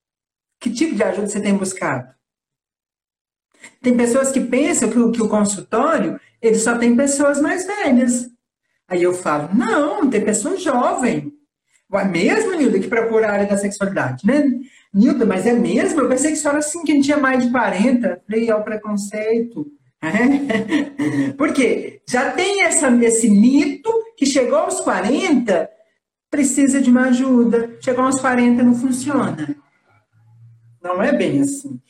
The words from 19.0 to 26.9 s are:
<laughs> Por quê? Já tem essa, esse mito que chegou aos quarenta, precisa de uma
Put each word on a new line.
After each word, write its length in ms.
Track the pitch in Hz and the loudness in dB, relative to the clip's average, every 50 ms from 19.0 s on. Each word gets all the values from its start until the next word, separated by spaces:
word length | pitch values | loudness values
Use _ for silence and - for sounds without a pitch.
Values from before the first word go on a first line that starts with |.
| 202 - - 214 214 220 226 233 233 - - - 147 - - _ _ _ _ _ | -6 -6 -8 -6 -4 -2 -2 -2 -2 -4 -8 -10 -12 -12 -14 _ _ _ _ _
<laughs> 1400 | - 160 202 220 247 277 285 277 - 240 220 214 - - 320 285 - - - - 294 - 285 277 269 - - - | -8 -4 -2 0 2 2 2 0 0 -2 -2 -2 -2 -2 -2 -2 -2 -4 -6 -6 -4 -2 -2 -2 -2 -2 -2 -2
Por 160 | 285 - - | -4 -2 0
quê? 480 | 285 247 214 - - - - - - _ - | 0 0 0 0 -2 -4 -10 -14 -18 _ -4
Já 240 | - 247 269 254 | -4 -2 -2 -2
tem 300 | - - 370 392 403 392 | -2 -2 -2 -2 0 0
essa, 280 | 359 330 330 311 302 262 240 233 233 | 0 2 2 2 2 4 4 4 4
esse 260 | 226 226 - 233 214 | 4 2 2 2 4
mito 600 | 202 202 226 254 277 294 - - - - - 440 453 453 - - - - | 6 6 6 6 4 4 2 0 -2 -4 -4 -2 0 0 -2 -4 -4 -4
que 80 | 277 | -2
chegou 320 | - - 285 247 - 254 311 | 0 2 0 0 2 2 0
aos 220 | 349 370 370 - | 0 -2 -4 -4
quarenta, 880 | - 277 214 185 185 214 277 349 381 370 294 196 - 208 185 165 - - - _ _ _ _ _ _ _ _ _ _ _ | -4 -2 -2 -2 0 0 -2 0 0 2 2 2 2 2 0 0 0 -4 -8 _ _ _ _ _ _ _ _ _ _ _
precisa 520 | - 294 277 - - 294 277 269 277 277 | -2 -2 0 0 2 2 2 2 2 2
de 80 | 240 | 4
uma 180 | 247 | 4